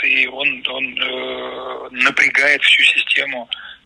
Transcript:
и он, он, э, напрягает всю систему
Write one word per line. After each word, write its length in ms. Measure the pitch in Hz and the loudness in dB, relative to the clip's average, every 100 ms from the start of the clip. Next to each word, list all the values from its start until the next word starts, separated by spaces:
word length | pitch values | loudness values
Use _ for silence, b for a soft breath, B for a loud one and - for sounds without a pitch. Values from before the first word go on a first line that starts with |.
и 220 | - 147 131 | 4 2 0
он, 360 | 127 143 127 131 | 0 -4 -2 -4
он, 300 | 131 131 123 | -4 -6 -4
э, 880 | 127 127 131 127 127 - - - - | -4 -4 -6 -6 -8 -8 -10 -10 -8
напрягает 680 | 127 135 139 139 139 139 143 | 0 0 4 2 4 4 4
всю 200 | - - | 4 4
систему 640 | - - - 139 139 127 117 B B B | 4 2 2 0 -2 -6 -8 B B B